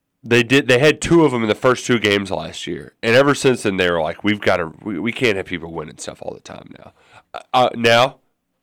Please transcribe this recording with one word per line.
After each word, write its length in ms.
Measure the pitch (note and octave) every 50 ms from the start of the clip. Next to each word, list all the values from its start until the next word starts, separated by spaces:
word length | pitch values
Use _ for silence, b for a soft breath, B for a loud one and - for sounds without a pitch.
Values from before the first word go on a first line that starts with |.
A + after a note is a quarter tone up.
| _ _ _ _ -
They 200 | A2+ A#2 A#2+ A#2+
did. 240 | A2+ C3 C#3+ C3+
They 100 | A#2+ B2+
had 240 | A#2+ C#3+ D#3 D3 -
two 240 | - - E3 E3+ D#3
of 60 | C#3+
them 100 | B2+ A#2
in 80 | A2+ G#2+
the 60 | G2+
first 300 | - - C3 B2 - -
two 100 | - B2+
games 320 | A2 G#2 G#2 G2+ G2+ G2+ F#2+
last 380 | F#2+ D#2+ D#2+ E2 E2+ - -
year, 260 | - E2 C#2+ D2 B1+ _ -
and 140 | - A#2 A2+
ever 180 | C3 C#3 D3 C#3
since 300 | - - C3+ B2 - -
then, 140 | G#2+ F#2+
they 120 | F#2 F#2 F2
were 140 | E2+ E2+ D#2
like, 200 | D#2+ E2+ - -
"We've 160 | G#2 G#2+ G#2
gotta, 320 | - G#2+ F#2+ F2 E2+ D#2+ - - -
we, 160 | G#2+ G2+ D2+
we 120 | F#2+ A#2+
can't 240 | A2+ - C3 A#2 G2
have 120 | F#2+ F2+
people 240 | - F#2 E2 D#2+ E2 E2
winning 240 | E2 D#2 D#2 -
stuff 240 | - - - - -
all 100 | - - -
the 40 | -
time 340 | _ - - - - - -
now." 160 | - - - _ b b b b b b b -
Uh, 60 | - - - -
uh, 140 | B2+ B2 - -
now, 440 | A#2 A#2 A#2 A#2 A#2 B2+ C#3+ - _ _ _ _ _ _ _ _ _